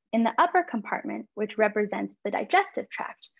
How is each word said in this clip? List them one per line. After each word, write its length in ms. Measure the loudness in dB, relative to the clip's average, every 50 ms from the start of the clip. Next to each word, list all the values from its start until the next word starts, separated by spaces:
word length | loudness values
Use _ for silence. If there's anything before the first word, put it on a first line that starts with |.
| _ _ 0
in 100 | 2 2
the 80 | 2 4 4
upper 240 | 2 4 4 2
compartment, 640 | 0 0 -4 -6 -4 -4 -6 -6 -6 -6 -8 -10 -12 -10 _
which 240 | -6 -6 -4 0 2
represents 560 | 2 2 2 0 -2 -2 -2 -4 -6 -6 -8 _ -6
the 60 | -4
digestive 580 | -4 -4 0 2 4 2 2 2 -4 -8 -8 -8
tract, 400 | -8 -10 -10 -10 -12 -16 -20 -20 _